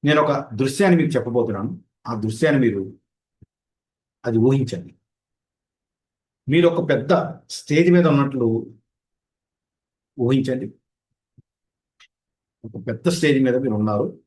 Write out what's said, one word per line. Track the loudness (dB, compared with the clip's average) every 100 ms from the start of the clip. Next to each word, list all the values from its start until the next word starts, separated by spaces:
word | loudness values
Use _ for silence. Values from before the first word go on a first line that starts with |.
నేను | 2 2
ఒక | 2 -2 -6
దృశ్యాన్ని | -4 -4 2 2 4
మీకు | 2
చెప్పబోతున్నాను. | -2 -2 -2 -2 -4 -6 -10 _ _ -10
ఆ | -6
దృశ్యాన్ని | -6 -2 0 2
మీరు | 2 0 -8 -14 _ _ _ _ _ _ _ _ _ _ _ _
అది | -2 2
ఊహించండి. | 2 2 -2 -8 -12 _ _ _ _ _ _ _ _ _ _ _ _ _ _ _ 0
మీరు | 2 4
ఒక | 2 -2
పెద్ద | -2 2 0 0 -10 _
స్టేజ్ | -18 -2 2 6
మీద | 6 4
ఉన్నట్లు | 2 0 -2 -2 -2 -6 -18 _ _ _ _ _ _ _ _ _ _ _ _ _ -4
ఊహించండి. | 0 0 0 -6 -8 -14 _ _ _ _ _ _ _ _ _ _ _ _ -20 _ _ _ _ _
ఒక | -18 -12
పెద్ద | -10 -4 -4
స్టేజ్ | 0 2 2
మీద | 2 0
మీరు | -2 -2
ఉన్నారు. | 0 0 -4 -6